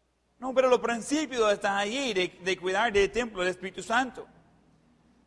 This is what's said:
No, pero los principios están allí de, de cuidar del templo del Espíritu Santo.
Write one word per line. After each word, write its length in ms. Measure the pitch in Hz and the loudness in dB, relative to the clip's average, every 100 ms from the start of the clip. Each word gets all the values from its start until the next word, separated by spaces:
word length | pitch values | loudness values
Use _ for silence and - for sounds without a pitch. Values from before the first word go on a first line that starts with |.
| _ _ _ - | _ _ _ -10
No, 140 | 254 | -2
pero 160 | 254 254 | 2 4
los 100 | 240 | 4
principios 720 | 233 233 - 294 294 254 214 | 2 -4 -2 -2 -2 2 2
están 260 | 202 202 196 | 2 0 -2
allí 360 | 208 262 269 | -2 -2 -2
de, 260 | 185 180 - | 0 -2 -4
de 160 | 185 185 | -4 -2
cuidar 360 | 180 190 233 | -2 0 2
del 180 | 202 196 | 2 2
templo 300 | 220 240 202 | 0 -4 -2
del 80 | 180 | -2
Espíritu 340 | 180 190 185 | -2 -8 -10
Santo. 420 | 180 233 262 165 - - _ _ _ _ _ _ _ _ | -2 0 0 -6 -16 -20 _ _ _ _ _ _ _ _